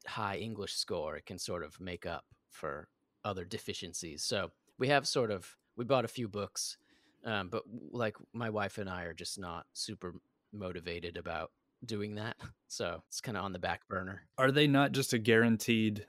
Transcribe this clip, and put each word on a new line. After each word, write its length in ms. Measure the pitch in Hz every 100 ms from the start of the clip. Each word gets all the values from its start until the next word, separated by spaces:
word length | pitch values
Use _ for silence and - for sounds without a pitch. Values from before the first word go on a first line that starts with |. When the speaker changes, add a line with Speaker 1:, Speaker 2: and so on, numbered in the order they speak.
| -
Speaker 1:
high 300 | - 104 95
English 360 | 110 104 95 -
score, 420 | - 90 76 78
it 80 | -
can 140 | 90
sort 240 | - 87
of 160 | 76 -
make 260 | 92 87 87
up 200 | 80 - _ _
for 380 | - 78 71 - _ _ _ 104
other 200 | 95 90
deficiencies. 800 | 107 - 92 87 - 85 73
So 280 | - 107 87 - _ -
we 100 | 131
have 180 | 143 151
sort 240 | - 98
of, 260 | 98 - - _ -
we 100 | 120
bought 200 | 135 113
a 40 |
few 200 | - 113
books, 480 | 101 98 - - - _ _ _ _ 113
um, 240 | 104 92
but, 140 | 110 - 110 -
like, 260 | 120 110 - -
my 160 | 117 117
wife 260 | 107 98 -
and 120 | 98
I 140 | 90
are 100 | 87 80
just 240 | 87 -
not 280 | 90 85 -
super 420 | - - 101 90 90 - _ _
motivated 640 | 104 92 87 82 87 87 87
about 340 | 87 82 80 _ _ _ 117
doing 300 | 107 104 104
that. 220 | 110 -
<laughs> 160 | - - _
So 360 | - 95 85 -
it's 120 | -
kinda 180 | - 101
on 100 | 98
the 60 | 92
back 280 | 90 85 -
burner. 400 | 95 92 101 - -
Speaker 2:
Are 140 | 131
they 140 | 139 151
not 240 | 139 139
just 200 | 127 127
a 60 | 120
guaranteed, 880 | 110 113 117 110 - 113 110 104